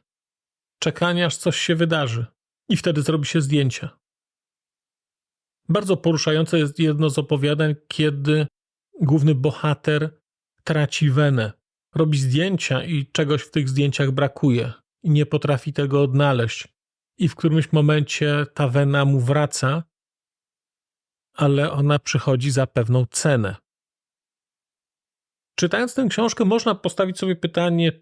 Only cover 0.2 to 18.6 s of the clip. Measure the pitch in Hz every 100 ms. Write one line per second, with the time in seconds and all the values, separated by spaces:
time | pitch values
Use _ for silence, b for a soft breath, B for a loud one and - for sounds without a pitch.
0.2 | _ _ _ _ _ - 156 - 175 175
1.2 | 170 - 175 - - 165 170 160 131 117
2.2 | 117 _ _ _ - 196 175 147 143 156
3.2 | 139 165 139 147 131 - - _ _ _
4.2 | _ _ _ _ _ _ _ _ _ _
5.2 | _ _ _ _ - 196 190 180 170 156
6.2 | 160 156 160 170 147 156 160 147 156 135
7.2 | 139 147 147 147 156 147 - - 151 143
8.2 | 143 156 147 _ _ _ _ 311 147 151
9.2 | 151 135 143 - 156 143 - 151 156 -
10.2 | _ _ _ _ - 156 147 - 147 131
11.2 | 147 131 107 - _ _ _ 147 160 147
12.2 | 131 139 185 185 - 135 170 151 135 -
13.2 | 147 147 - 160 131 131 143 131 139 131
14.2 | 139 - 143 120 120 - _ _ 165 151
15.2 | 147 147 143 139 - 139 143 143 139 135
16.2 | 143 127 113 - - _ _ _ _ -
17.2 | 165 - 165 156 - 156 147 151 147 -
18.2 | 151 147 147 -